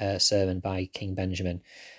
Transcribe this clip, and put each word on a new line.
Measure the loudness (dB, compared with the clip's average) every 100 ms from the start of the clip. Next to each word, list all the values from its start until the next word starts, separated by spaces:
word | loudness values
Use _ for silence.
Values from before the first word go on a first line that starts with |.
uh, | -2 2
sermon | 4 4 4 2
by | -2 -2 -4
King | -6 -6
Benjamin. | -2 -2 0 -2 -4 -10 -20 -20